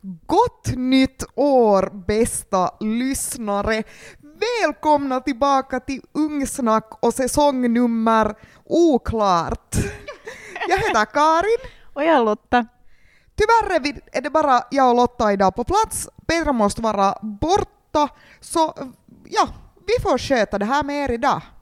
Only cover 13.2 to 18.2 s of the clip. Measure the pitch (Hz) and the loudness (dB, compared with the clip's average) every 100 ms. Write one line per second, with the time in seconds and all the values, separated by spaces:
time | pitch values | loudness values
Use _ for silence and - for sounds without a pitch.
13.2 | _ - 415 453 415 339 277 233 - - | _ -2 2 4 4 0 -2 -8 -8 -6
14.2 | 277 302 302 247 - 269 262 240 247 - | -2 0 2 2 2 2 4 4 2 2
15.2 | 214 196 190 190 240 381 440 - - - | 0 4 2 2 -2 0 0 -6 -12 -10
16.2 | - 330 302 247 202 214 226 202 196 - | -2 -2 0 0 0 0 -4 0 0 -2
17.2 | 220 202 311 403 - _ _ 302 294 - | -10 -6 0 0 0 _ _ -2 -2 -4